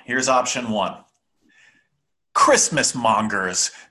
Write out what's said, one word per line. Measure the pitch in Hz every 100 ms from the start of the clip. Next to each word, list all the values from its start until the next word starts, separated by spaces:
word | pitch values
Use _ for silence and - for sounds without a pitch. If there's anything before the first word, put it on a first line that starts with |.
Here's | - 127 127
option | 127 123 131 117
one. | 107 90 - - _ _ _ _ _ _ _ _ _ _ _ _
"Christmas | - - 262 - 151 123
mongers | 131 113 107 107 104 92 90 - - -